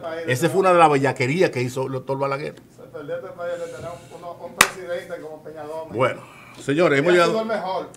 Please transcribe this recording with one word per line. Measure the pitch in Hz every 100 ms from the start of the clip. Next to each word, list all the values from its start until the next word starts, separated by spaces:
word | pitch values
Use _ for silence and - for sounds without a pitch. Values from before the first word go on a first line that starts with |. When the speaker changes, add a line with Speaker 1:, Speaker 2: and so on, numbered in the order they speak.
Speaker 1:
país, | 170 165 165
Speaker 2:
Esa | 165 165
Speaker 1:
¿no? |
Speaker 2:
fue | 180
una | 190
de | 175
las | 160
bellaquerías | 143 135 127 123 160 170
que | 127
hizo | 123 127 131
el |
doctor | 131 123 135
Balaguer. | 139 139 151 - - -
Speaker 1:
Se |
perdió | - 165 143 175
este | 190
país | 180 175 170
de | 170
tener | 165 165
un, | 170 - 170
uno, | 175 170 175
un | 196
presidente | - 190 175 175 180 170
como | 151 156
Peña | 151 156
Gómez. | 151 160 160 107
Speaker 2:
Bueno, | 123 92 - - - -
señores, | - 147 175 139
hemos | 165
Speaker 1:
Él | 175
ha | 170
Speaker 2:
llegado, |
Speaker 1:
sido | 220
el | 226 214
mejor. | 180 185 -